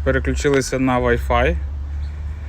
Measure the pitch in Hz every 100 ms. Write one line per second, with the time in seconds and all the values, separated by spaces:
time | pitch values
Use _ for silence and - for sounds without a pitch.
0 | 131 135 131 127 147 139 127 131 131 123
1 | 123 120 - 120 139 175 - - - -
2 | - - - -